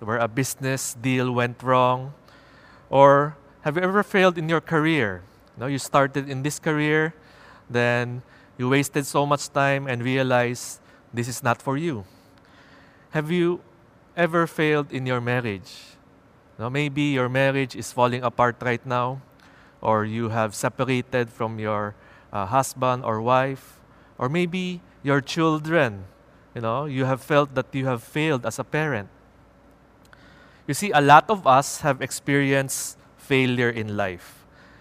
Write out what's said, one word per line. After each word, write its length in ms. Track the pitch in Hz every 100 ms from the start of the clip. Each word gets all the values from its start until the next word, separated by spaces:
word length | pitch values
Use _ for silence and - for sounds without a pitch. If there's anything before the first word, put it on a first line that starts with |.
where 160 | 107 117
a 80 | 113
business 680 | 113 131 - 131 135 - 120
deal 320 | 131 127 127
went 320 | 123 123 120
wrong? 500 | 127 127 127 127 135 - - - - - - - -
Or 480 | 135 139 139 147 156 - -
have 160 | 151 151
you 60 | 185
ever 160 | 202
failed 340 | 196 202 185 175
in 120 | 160
your 120 | 160
career? 640 | - 165 156 156 107 90 92 - - -
No, 140 | 123
you 80 | 135
started 500 | - 143 139 139 139
in 140 | 131
this 160 | 143 -
career, 560 | 170 151 151 156 156 - - - - - -
then 560 | 120 120 120 120 123 - - - -
you 100 | 127
wasted 380 | 135 139 151 139
so 180 | 151
much 240 | 143 143 -
time 320 | 143 139 139 139
and 160 | 120
realized 800 | 123 131 131 123 123 123 - - - - _
this 140 | 117 120
is 120 | 117
not 220 | 120 120
for 140 | - 135
you. 260 | 170 113 90 - - - _ - - - - - _
Have 200 | 156 151
you 300 | 180 170 - - - _ _ _ -
ever 320 | 170 170 165
failed 420 | - 156 151 143
in 160 | 135 127
your 140 | 127
marriage? 760 | 120 123 120 98 - - - - - - - _ _ -
No, 100 | 117
maybe 460 | 139 147 139 147
your 140 | 135 127
marriage 480 | 127 135 135 131 -
is 160 | -
falling 320 | - 123 120
apart 320 | 123 - 120 117
right 260 | 123 117
now, 380 | 127 123 123 135 - - - - - -
or 220 | - 110
you 240 | 107 113 113
have 260 | 113 110
separated 760 | - 127 - 127 127 123 127 117
from 300 | - 110 110
your, 380 | 107 104 104 104 - - -
uh, 140 | 104 95
husband 580 | 131 131 131 127 127
or 160 | 113 110
wife, 640 | 117 127 135 135 - - - - - -
or 120 | 127
maybe 520 | 170 180 185 180 175 - -
your 180 | 139 139
children. 840 | 131 170 160 156 156 165 127 101 95 - _ - -
You 60 | 123
know, 240 | 113 120
you 200 | 151 131
have 160 | 131 131
felt 360 | - 147 143 131
that 100 | -
you 120 | 139 131
have 140 | 120
failed 460 | - 151 160 131 113
as 140 | -
a 40 |
parent. 440 | 117 151 156 117 98 - - _ _ _ - _ _ _ _ - - - - - -
You 60 |
see, 180 | 139 202
a 80 | 151
lot 260 | 143 151 -
of 200 | 208 139
us 320 | 131 139 -
have 200 | 147 131
experienced 960 | 131 - - 143 139 139 135 - - - - -
failure 520 | - 135 127 123 120
in 260 | 117 107 104
life. 500 | 98 110 - - - - - -